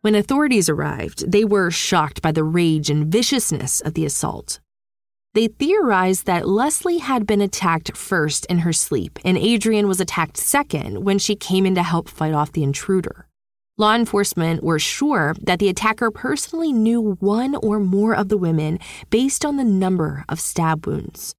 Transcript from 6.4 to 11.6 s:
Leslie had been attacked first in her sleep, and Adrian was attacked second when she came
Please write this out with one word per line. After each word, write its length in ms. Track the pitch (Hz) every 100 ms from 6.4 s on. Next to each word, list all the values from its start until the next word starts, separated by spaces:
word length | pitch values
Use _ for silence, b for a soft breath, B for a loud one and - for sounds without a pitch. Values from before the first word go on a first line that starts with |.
| -
Leslie 500 | 202 277 - 359 339
had 280 | 262 254 202
been 160 | 202
attacked 520 | 202 - 180 165 165
first 520 | - - 185 151 - -
in 140 | 175
her 120 | 170
sleep, 460 | 160 - 135 82 - 180
and 100 | 185
Adrian 520 | 220 233 226 214 208
was 120 | 185
attacked 380 | 185 - 160 -
second 680 | - 285 285 147 - 196
when 140 | 196 196
she 180 | - 214
came 300 | - 285